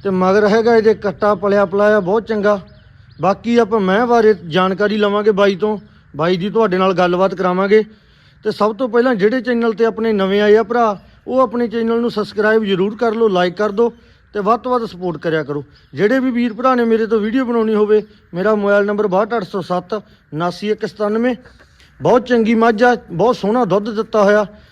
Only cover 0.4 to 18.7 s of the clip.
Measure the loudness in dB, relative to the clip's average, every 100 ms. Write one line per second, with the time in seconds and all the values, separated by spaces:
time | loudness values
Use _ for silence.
0.4 | 4 2 4 4 4 2 -2 -2 0 0
1.4 | 0 0 2 2 2 2 2 -2 -2 -2
2.4 | 0 -2 -4 -20 -20 -20 -20 -4 -2 -2
3.4 | 0 2 2 0 0 0 2 4 4 2
4.4 | -2 -2 0 0 -2 0 0 0 -2 0
5.4 | 0 0 -4 -4 -10 -20 _ -6 -2 -2
6.4 | -2 0 0 0 0 2 0 2 0 -2
7.4 | -2 -2 2 2 0 -6 _ _ _ _
8.4 | -8 -2 -2 -2 -2 0 0 2 0 0
9.4 | -2 -2 -2 0 -2 0 -2 0 0 2
10.4 | 4 4 2 0 0 -2 -10 _ -4 0
11.4 | 0 0 -4 -2 -2 -2 -2 -4 -4 -2
12.4 | 0 2 2 0 -2 -2 -2 0 2 2
13.4 | 0 -2 -2 0 -2 -2 _ _ _ -4
14.4 | 0 -2 0 -4 -4 -8 -8 -6 -4 -4
15.4 | -4 -8 -10 -18 _ -4 0 0 -2 -2
16.4 | -4 -2 0 0 0 0 0 -2 -2 -2
17.4 | -2 -2 0 0 2 0 -2 -12 _ -4
18.4 | -2 0 2